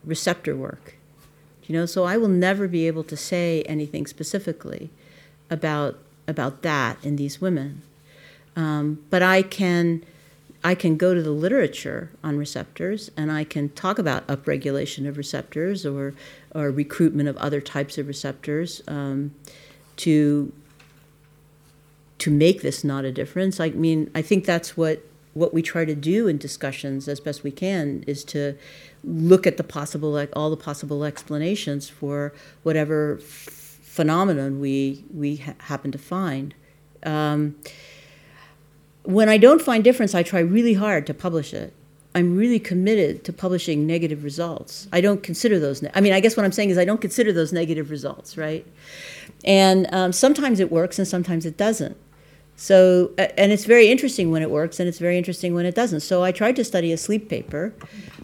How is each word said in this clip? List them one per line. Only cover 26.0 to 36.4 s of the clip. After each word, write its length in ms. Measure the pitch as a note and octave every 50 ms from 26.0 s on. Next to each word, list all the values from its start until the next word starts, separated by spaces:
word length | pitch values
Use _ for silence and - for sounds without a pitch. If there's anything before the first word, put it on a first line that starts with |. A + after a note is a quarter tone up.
| C#3+ D#3+ F#3 A3 A#3 F#3+
in 100 | D3 C#3+
discussions 720 | - C#3+ - - - C3+ C3+ - - C#3 C3+ C3+ C3+ D3+
as 120 | D3 C#3+
best 240 | - D3+ C#3+ - -
we 80 | D3
can, 520 | C#3 - F#3 F#3+ G3 F3 D3+ C#3+ C3+ C3+ - -
is 160 | C#3+ C#3+ -
to 300 | - - D3 C#3+ C#3+ C#3+ - - - - - - - - - -
look 420 | - E3+ D#3+ D#3+ E3+ F#3 F3+ F#3
at 120 | F3 - -
the 60 | C3
possible, 480 | - - D3 C#3+ - - C#3+ D3+ D3+
like, 180 | D3 D3 C#3+ C#3+ -
all 160 | D3+ D3+ D#3
the 60 | D#3
possible 480 | D3+ - D3+ D3 - - C#3+ D3+ C#3+ D3+
explanations 840 | D3 D3 - - - D3+ D3 D#3 F3 G#3+ G#3 - D3+ C#3+ C#3+ C#3+ -
for 440 | - - D3+ C#3+ C#3+ C#3+ C#3+ C#3+ D3 - - - - _
whatever 560 | - E3 D#3 D#3 D3+ D3 D#3 D3+ D3+ D3 - -
f-, 60 | - - - - - - - - - - - -
phenomenon 800 | - - - - D#3+ D#3 D#3+ F3 G3 G3 E3 C#3 C3+ C#3 C3+ C#3
we, 420 | C#3+ C#3 C3+ C#3 C#3 C3+ C3+ C#3 - - -
we 240 | D3+ D3 C#3+ D3+ C#3+
ha-, 180 | C3+ D3 - -
happen 340 | - - C#3+ C3+ - C#3
to 60 | C3+ D3
find. 560 | - - F3+ F#3 F#3+ E3+ C3+ C3+